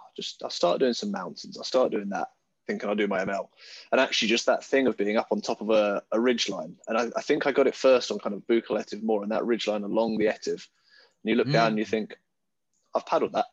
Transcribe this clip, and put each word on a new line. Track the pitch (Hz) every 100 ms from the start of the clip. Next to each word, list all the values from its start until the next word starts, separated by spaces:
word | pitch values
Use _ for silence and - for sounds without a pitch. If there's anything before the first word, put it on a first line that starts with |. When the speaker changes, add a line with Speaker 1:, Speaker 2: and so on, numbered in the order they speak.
| - -
Speaker 1:
just, | - -
I'll | 123
start | - 175 -
doing | 127
some | 113 104
mountains, | 95 90 - - 107
I'll |
start | - 127 123
doing | 107 101
that," | 90 - _ _ _ -
thinking | 104 101
I'll | 104
do | 101
my | 92
M | 95
L. | 98 - _ - - -
And | 123
actually | 135 - 107
just | 117 -
that | 110
thing | - 139 127
of | 107
being | 104 110
up | -
on | 104
top | - 113
of | 107
a, | 110 104 98 -
a | 113
ridge | 127 120 -
line, | 95 85 - -
and | 113
I, | 117 -
I |
think | - 147 147
I |
got | 135 131
it | -
first | 131 123 -
on | 104
kind | 110 101
of | -
Buccleuch | 117 - 107 110
Etive | 104
Moor | 110 107
and | 104
that | 110 110
ridge | 113 104
line | 104
along | 101 104 113 107
the | 107
Etive. | - - - - _ _ - _ _
And | 107
you | 117
look | 120
down | 113 113
and | 107
you | 104
Speaker 2:
Mm. |
Speaker 1:
think, | 110 101 - _ _ _ _ _ _ _ 123
"I've | -
paddled | 160 107
that," | - -